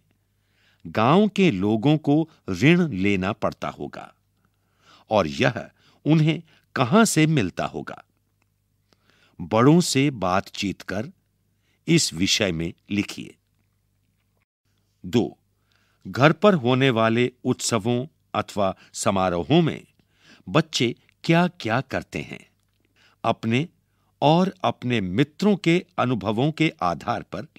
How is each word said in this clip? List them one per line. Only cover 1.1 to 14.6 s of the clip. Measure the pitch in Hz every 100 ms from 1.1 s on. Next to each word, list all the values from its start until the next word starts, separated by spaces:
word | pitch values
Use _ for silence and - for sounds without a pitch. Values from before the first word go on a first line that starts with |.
| 170 214
के | - 185
लोगों | 98 101 113 120 151
को | 151 147 160 _ -
ऋण | 92 131 175 170
लेना | 98 98 98 92
पड़ता | 110 92 - 76
होगा | - 71 - - _ _ _ _ _ _ _ _ _ _
और | 107 82
यह | 69 131 - 73 _ _ _
उन्हें | - 160 151 160 - _ _ -
कहां | 123 185
से | 226 - 156
मिलता | 156 92 - 73
होगा। | 80 67 - - _ _ _ _ _ _ _ _ _ _ _ _ _
बड़ों | 87 110 127 165
से | 170 131 139
बातचीत | 131 92 92 98 - 101 85
कर | - 95 131 - _ _ _ _ _ _ -
इस | 165 -
विषय | 80 92 - 101
में | 82 82 - _
लिखिए। | 101 95 - - - _ _ _ _ _ _ _ _ _ _ _ _